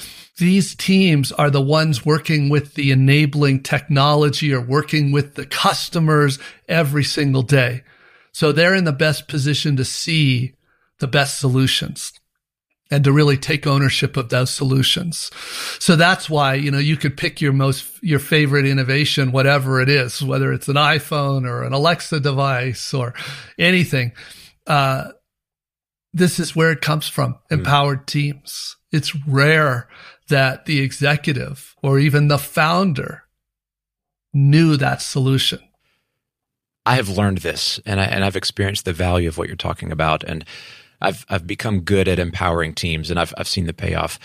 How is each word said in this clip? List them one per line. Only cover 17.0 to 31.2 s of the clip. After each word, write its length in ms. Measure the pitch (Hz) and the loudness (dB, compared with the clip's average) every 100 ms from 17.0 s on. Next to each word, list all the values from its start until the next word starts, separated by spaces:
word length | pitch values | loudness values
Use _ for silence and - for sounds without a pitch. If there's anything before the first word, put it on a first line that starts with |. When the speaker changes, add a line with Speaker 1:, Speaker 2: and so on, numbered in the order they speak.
| 143 139 | -2 -4
Speaker 1:
pick 240 | 175 - | -6 -2
your 120 | 147 | 0
most, 320 | 135 135 135 - - | 2 2 -2 -6 -8
your 180 | 180 143 | -2 0
favorite 460 | - 156 147 143 135 | 2 2 2 2 2
innovation, 680 | 135 127 135 147 - 131 | 0 0 0 0 0 0
whatever 500 | 131 135 143 131 131 | 2 2 2 2 0
it 80 | 131 | 2
is, 320 | 143 123 - | 2 0 -4
whether 300 | 135 135 135 | -4 -2 0
it's 140 | 127 - | -2 -2
an 60 | 143 | 0
iPhone 720 | 147 156 - 151 139 135 127 | 2 0 -2 -4 -2 -2 -2
or 180 | 120 | -6
an 100 | 123 | -4
Alexa 460 | 139 160 170 - 156 | 0 0 0 -2 -2
device 720 | 143 135 139 127 131 117 - | -2 0 0 -2 -4 -6 -6
or 200 | 139 120 - - - - - | -6 -6 -8 -14 -14 -12 0
anything. 540 | 170 185 156 135 120 - - - - _ - | 2 4 2 0 -2 -8 -20 -20 -20 _ -2
Uh, 460 | 147 135 131 - - _ _ _ _ _ _ _ _ _ | 0 0 -2 -6 -14 _ _ _ _ _ _ _ _ _
this 260 | 165 180 - | 0 0 0
is 160 | 165 160 | -4 2
where 160 | 160 | 2
it 100 | 160 | 2
comes 260 | - 156 - | -2 -2 -4
from, 260 | - 127 123 - | -4 -4 -4 -4
Speaker 2:
Mm. 60 | 151 | -2
Speaker 1:
empowered 480 | 92 143 143 139 - | 2 2 2 -2 -4
teams. 680 | 147 147 139 - - - - - | -2 -2 -6 -12 -14 -14 -16 -4
It's 220 | 156 - 156 147 | -2 -2 -6 -2
rare 600 | 135 143 160 151 123 - - - - - | 2 4 4 2 -2 -8 -18 -20 -12 -2
that 360 | 143 135 135 - | 2 2 -2 -2
the 140 | 147 | -2
executive 960 | 135 - 143 147 | -2 0 0 0